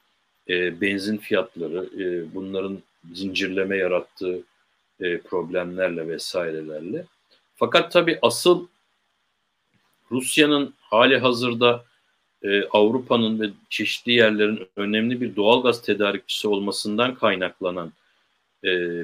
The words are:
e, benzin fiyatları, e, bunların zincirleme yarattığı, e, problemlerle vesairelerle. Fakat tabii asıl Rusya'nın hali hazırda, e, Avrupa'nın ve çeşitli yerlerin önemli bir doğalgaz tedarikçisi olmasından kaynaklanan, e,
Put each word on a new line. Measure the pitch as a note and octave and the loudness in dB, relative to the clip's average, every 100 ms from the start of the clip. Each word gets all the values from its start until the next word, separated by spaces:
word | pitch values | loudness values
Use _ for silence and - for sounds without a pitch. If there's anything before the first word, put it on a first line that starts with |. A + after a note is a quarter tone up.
| _ _ _ _ - | _ _ _ _ -4
e, | F2+ F2 E2+ | -2 -2 -2
benzin | G2 G2 G2+ G#2+ | -2 -2 -4 -6
fiyatları, | - G2 - F2 D#2+ F2 F#2 F#2+ | -2 -2 -2 -6 -8 -6 -8 -6
e, | F#2 F2 D#2+ | -6 -6 -6
bunların | F#2 F#2+ F#2+ G2 F#2+ - _ E2 | -10 -6 -6 -6 -8 -14 _ -18
zincirleme | F2 G2 F#2 F#2+ F#2+ F#2+ G2 | -10 -6 -4 -2 -2 -2 0
yarattığı, | F2+ F2+ - - F#2 F2+ - _ _ _ _ - | 0 0 -4 -8 -6 -6 -10 _ _ _ _ -8
e, | F2+ E2+ | -4 -4
problemlerle | - F2+ E2 F#2 F2 F2+ F2+ E2+ D#2+ | -4 -6 -4 -4 -4 -2 -2 -2 -6
vesairelerle. | D#2 - F#2 E2+ D#2+ D#2 D2+ F2 D#3 F3+ _ _ _ _ | -8 -6 -4 -4 -6 -8 -10 -8 -10 -10 _ _ _ _
Fakat | - A#2 F3 E3 | -4 2 2 4
tabii | F3 E3 D#3 | 2 2 2
asıl | A2+ - F3+ F3+ - _ _ _ _ _ _ _ _ _ _ _ _ _ - | 0 4 4 4 0 _ _ _ _ _ _ _ _ _ _ _ _ _ -6
Rusya'nın | B2+ B2+ D#3 D3 D3 C3+ - | -4 0 4 4 2 -2 -8
hali | _ G#2+ C3 B2 | _ 4 6 6
hazırda, | B2+ A#2+ B2 A#2 A#2+ A#2+ - _ _ _ _ _ | 2 2 -2 2 2 2 -4 _ _ _ _ _
e, | G2+ G2+ | 0 0
Avrupa'nın | F#2+ G#2 G#2+ B2+ C3 A#2+ A2 A2 | 2 4 4 2 0 0 2 -2
ve | G#2 F#2+ - | -4 -8 -8
çeşitli | - G#2 - A#2+ | -6 -4 -4 2
yerlerin | A#2+ A2 G#2 G#2+ G#2+ - | 4 6 4 0 0 -6
önemli | G2+ G2+ G#2+ A#2 B2 | -6 -2 0 0 -2
bir | A2+ | -2
doğalgaz | G2 G#2 A#2+ B2 - | 2 4 6 4 0
tedarikçisi | - G2+ G2+ G2 - - G#2+ | -2 0 0 -2 -6 -4 -2
olmasından | G2+ G2+ - G#2+ G#2+ B2+ | 0 -2 -4 -4 0 -2
kaynaklanan, | B2+ A2 F#2 F2+ - F#2 F2+ D#2+ - _ _ _ _ _ _ | 0 0 0 -2 -4 -6 -4 -8 -14 _ _ _ _ _ _
e, | F#2+ F2+ F2 E2+ | -2 0 -2 -4